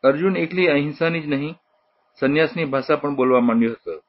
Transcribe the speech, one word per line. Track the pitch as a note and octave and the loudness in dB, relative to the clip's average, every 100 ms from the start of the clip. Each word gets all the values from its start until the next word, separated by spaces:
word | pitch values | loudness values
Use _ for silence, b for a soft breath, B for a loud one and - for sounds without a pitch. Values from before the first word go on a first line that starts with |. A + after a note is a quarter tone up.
અર્જુન | C3+ C#3+ F#3 F3+ | 2 2 0 0
એકલી | E3 F3+ F3+ | -4 0 2
અહિંસાની | C#3+ D3 C#3+ E3 E3 | 2 -2 -2 -2 -2
જ | D3 | -4
નહીં, | C#3 D3 E3+ _ _ _ _ _ _ | -4 -4 -10 _ _ _ _ _ _
સંન્યાસની | C3+ D3 D#3 E3+ | 0 2 0 -2
ભાષા | D#3 C3+ B2+ D3+ | -4 -4 -2 -2
પણ | C#3+ | -2
બોલવા | C#3 B2+ B2+ | 0 2 4
માંડ્યો | A#2+ A#2 A#2 | 4 2 0
હતો. | A2+ - D#2 | -2 -10 -12